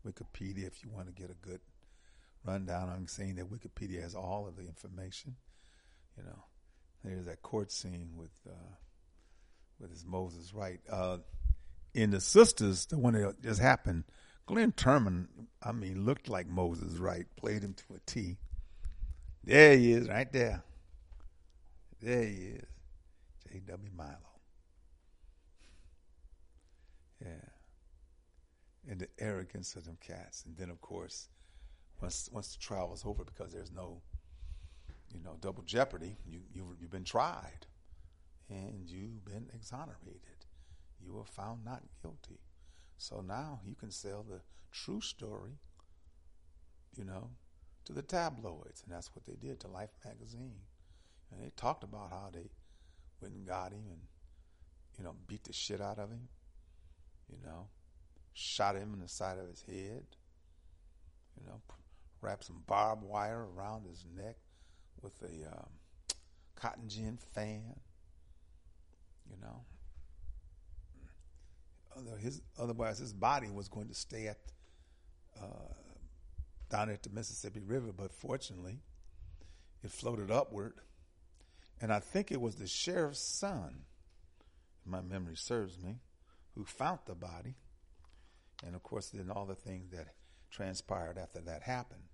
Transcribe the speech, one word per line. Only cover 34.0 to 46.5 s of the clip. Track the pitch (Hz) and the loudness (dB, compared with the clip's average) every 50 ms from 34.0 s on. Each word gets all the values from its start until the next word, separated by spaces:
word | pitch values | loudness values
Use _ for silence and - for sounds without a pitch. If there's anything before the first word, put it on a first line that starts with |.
| - - - - - - - - - - - - - - - - - - - - - - 110 | -12 -8 -10 -10 -10 -10 -14 -12 -10 -8 -8 -8 -10 -12 -14 -14 -14 -14 -14 -14 -14 -12 -12
you | 92 82 | -10 -10
know, | 82 80 80 | -10 -10 -4
double | 90 98 92 - 90 | -4 -4 -4 -4 -6
jeopardy, | 82 - 117 135 135 - 85 82 90 101 - - | 0 4 4 4 4 4 -6 -6 -6 -8 -8 -8
you, | 87 80 85 92 - - | -10 -10 -12 -12 -10 -10
you, | 95 95 87 87 82 | -10 -10 -10 -10 -12
you've | 85 82 | -12 -8
been | 85 92 90 | -6 -6 -6
tried | - - 113 131 165 - - - - - - - - - - - - - - - - - - - - - - - - | 4 4 6 6 6 2 -4 -8 -10 -12 -12 -16 -16 -20 -20 -16 -16 -16 -16 -16 -18 -18 -20 -20 -20 -20 -20 -14 -10
and | 104 95 95 104 113 98 92 85 | -8 -8 -6 -6 -8 -8 -10 -10
you've | 87 92 98 110 117 107 95 | -8 -8 -8 -8 -10 -10 -12
been | 98 95 107 120 123 120 | -10 -10 -10 -10 -10 -12
exonerated. | 117 110 - - 131 160 160 - - - 95 - - - - - - - - - - - - - - - - - - 92 | -12 -12 -10 -8 -8 -8 -10 -10 -14 -14 -16 -16 -16 -16 -18 -18 -18 -18 -18 -18 -18 -18 -18 -16 -18 -18 -18 -18 -16 -14
You | 90 95 | -10 -10
were | 107 104 | -10 -10
found | 98 - - 98 107 117 117 110 | -10 -10 -8 -6 -6 -6 -8 -8
not | 113 127 - - - - - - | -8 -10 -10 -10 -16 -16 -12 -12
guilty. | - - - - - - - - - - - - - - - - - - | -12 -12 -12 -14 -16 -16 -16 -18 -20 -20 -20 -20 -20 -18 -18 -20 -20 -14
So | - - - - 101 | -12 -10 -8 -8 -6
now | 95 90 101 120 147 156 147 117 95 | -6 -4 -6 -6 -6 -6 -8 -10 -10
you | 101 - | -10 -10
can | - - 110 | -10 -10 -10
sell | 95 - - 101 98 104 107 110 | -10 -8 -8 -8 -8 -8 -8 -10
the | 95 92 - - - - - - - | -12 -12 -14 -16 -18 -18 -18 -14 -12
true | - - - 190 214 | -10 -6 -4 -4 -4
story, | - - - - - 107 104 101 92 110 135 147 - - - - - - - - - - - - - - - - - - | -4 -4 -6 -6 -8 -8 -8 -8 -10 -10 -12 -14 -16 -18 -20 -20 -20 -20 -20 -20 -20 -20 -20 -20 -20 -20 -20 -18 -20 -20